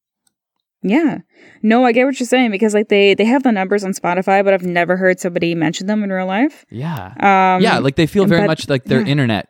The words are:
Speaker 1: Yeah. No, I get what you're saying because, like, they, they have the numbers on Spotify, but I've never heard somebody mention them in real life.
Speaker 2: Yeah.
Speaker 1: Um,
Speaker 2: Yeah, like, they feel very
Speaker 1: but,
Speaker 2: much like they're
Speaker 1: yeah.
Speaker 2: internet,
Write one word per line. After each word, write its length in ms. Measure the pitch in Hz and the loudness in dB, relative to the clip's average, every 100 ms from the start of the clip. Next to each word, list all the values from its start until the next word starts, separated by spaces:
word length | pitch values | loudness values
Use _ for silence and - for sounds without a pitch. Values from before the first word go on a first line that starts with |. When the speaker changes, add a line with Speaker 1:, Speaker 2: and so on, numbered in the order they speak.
| _ _ _ _ _ _ _ _ | _ _ _ _ _ _ _ _
Speaker 1:
Yeah. 360 | 185 247 320 - - _ - _ | -2 2 0 -2 -12 _ -20 _
No, 220 | 214 233 | 0 2
I 60 | 254 | 2
get 140 | 226 | 2
what 160 | 262 269 | 0 -2
you're 80 | 247 | -2
saying 240 | 247 247 | 0 0
because, 200 | 196 220 | 0 0
like, 160 | 208 214 | 0 0
they, 240 | 202 202 | 2 2
they 100 | 185 | 2
have 180 | 220 269 | 2 2
the 80 | 262 | 0
numbers 320 | 208 190 208 | 0 -2 -2
on 100 | 190 | -4
Spotify, 520 | 190 175 175 190 196 | -6 -4 -2 0 2
but 100 | 196 | 2
I've 80 | 190 | 0
never 340 | 180 175 170 185 | 0 -2 0 0
heard 220 | 185 185 | 0 0
somebody 340 | 185 175 170 170 | -2 -4 -2 -2
mention 320 | 156 - 190 | -4 -4 -4
them 160 | 214 | -4
in 60 | 202 | -4
real 140 | 190 185 | -6 -4
life. 380 | 190 294 - _ | -2 -2 -4 _
Speaker 2:
Yeah. 360 | 110 156 151 92 - 202 190 190 185 | -12 -8 -8 -10 -2 2 4 4 2
Speaker 1:
Um, 60 | |
Speaker 2:
Yeah, 160 | 220 143 | 2 2
like, 180 | 135 139 | 0 0
they 100 | 156 | 0
feel 180 | 202 190 | 2 2
very 160 | 170 | 2
Speaker 1:
but, 60 | 208 | 0
Speaker 2:
much 200 | 156 - | -2 -2
like 160 | 135 | -4
they're 160 | - 131 | 0 -2
Speaker 1:
yeah. 60 | 208 | 0
Speaker 2:
internet, 400 | 147 123 110 | 0 0 -2